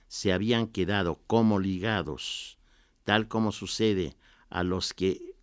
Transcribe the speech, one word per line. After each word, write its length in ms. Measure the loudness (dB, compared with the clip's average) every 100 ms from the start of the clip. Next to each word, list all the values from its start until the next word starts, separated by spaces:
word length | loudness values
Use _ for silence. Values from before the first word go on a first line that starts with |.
| -14
se 240 | -4 0
habían 340 | 2 2 0 0
quedado 560 | -2 0 0 0 -4 0
como 320 | 4 4 4
ligados, 960 | 0 -2 -2 -2 -4 -6 -8 -8 -12 -18 _ _ _ _
tal 240 | 0 2 2
como 240 | 0 -2
sucede 640 | -2 -6 0 2 2 -2 -8 _ _ -10
a 140 | -4
los 280 | -2 -2 -2
que 440 | -2 0 -2 -8 -18